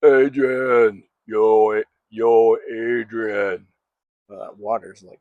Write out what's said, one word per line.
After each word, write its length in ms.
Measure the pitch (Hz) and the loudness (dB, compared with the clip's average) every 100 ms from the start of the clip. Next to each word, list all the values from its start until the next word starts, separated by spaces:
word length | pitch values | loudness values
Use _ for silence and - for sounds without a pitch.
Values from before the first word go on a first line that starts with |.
Adrian, 1000 | 151 135 135 135 131 127 131 123 117 101 _ _ _ | 4 4 2 0 -2 -2 0 2 2 0 _ _ _
yo, 480 | 107 110 110 107 | -2 2 4 2
A-, 100 | 107 107 _ _ | 0 -6 _ _
yo, 480 | 110 117 117 113 113 - | -4 0 2 4 0 -4
Adrian. 960 | 113 113 120 113 113 110 104 101 92 98 _ _ _ _ _ _ | -10 -6 -6 -6 -8 -6 -4 -4 -6 _ _ _ _ _ _ _
Uh, 80 | 101 | -20
that 180 | 95 98 | -18 -16
water's, 460 | 104 113 - 95 | -8 -8 -8 -20
like, 160 | 92 - | -20 -20